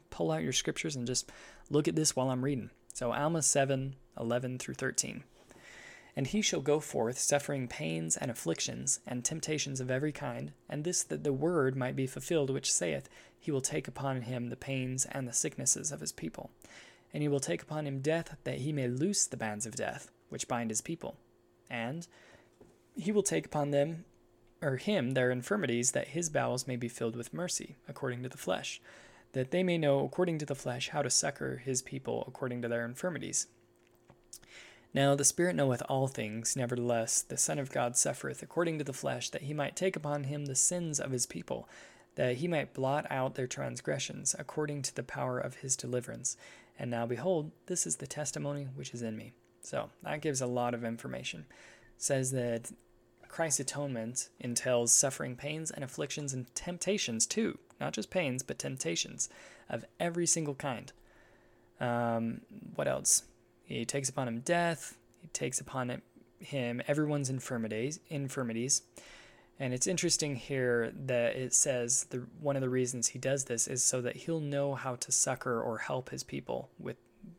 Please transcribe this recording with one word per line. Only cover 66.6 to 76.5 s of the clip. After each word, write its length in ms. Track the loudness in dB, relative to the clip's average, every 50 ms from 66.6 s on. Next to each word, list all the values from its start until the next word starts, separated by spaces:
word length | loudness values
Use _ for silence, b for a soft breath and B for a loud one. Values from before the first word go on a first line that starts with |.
| 0 0 -2 -2 0 2
everyone's 420 | 2 2 4 2 2 2 0 0
infirmities, 720 | -2 -4 -4 -2 -2 -2 -2 0 0 -2 -2 -2 -4 -6 -8 -6
infirmities. 720 | -4 -4 -4 -2 -2 -2 -2 -2 0 0 2 2 2 0 0 -4 B B B B B B B B B B B B B -6
And 160 | -4 -2 0
it's 120 | 0 0 0
interesting 480 | 2 2 2 2 2 2 2 0 -2
here 560 | -4 -4 -2 0 2 4 4 4 4 2 0 -2 -4 -2
that 300 | 0 2 4 4 4 2
it 180 | 0 0 2 4
says 520 | 4 4 4 4 2 2 2 2 0 0 0
the, 160 | -4 -6 -6 -8 -10 -4
one 160 | 0 0 2
of 80 | 2 2
the 60 | 2
reasons 400 | 4 4 4 2 2 0 0 -2
he 100 | -2 -2
does 260 | 0 0 0 0 0
this 220 | 0 0 0 0 0
is 160 | 0 2 2
so 180 | 4 2 2
that 140 | 0 -2 -4 -4
he'll 220 | -4 -2 -2 -2
know 340 | 0 0 0 0 2 0 0
how 220 | -2 -2 -4 -4
to 160 | -4 -2 2
succor 500 | 2 4 4 4 2 0 0 0 2 2
or 160 | 2 0 -2 -2
help 320 | -2 -2 -2 -2 -2 -4
his 140 | -6 -8 -8
people 460 | -6 -6 -6 -4 -4